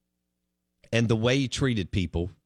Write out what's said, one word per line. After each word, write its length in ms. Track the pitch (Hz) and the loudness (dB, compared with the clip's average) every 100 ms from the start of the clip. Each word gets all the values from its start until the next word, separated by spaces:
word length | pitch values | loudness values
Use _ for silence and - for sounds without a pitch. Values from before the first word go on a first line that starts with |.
| _ _ _ _ _ _ _ _ - | _ _ _ _ _ _ _ _ -4
and 160 | 113 113 | 0 2
the 80 | |
way 220 | 113 120 135 | 2 2 2
he 120 | 131 | 0
treated 420 | - 135 113 85 | -2 -2 -2 -2
people, 400 | 101 87 85 90 - | -2 -2 -2 -6 -8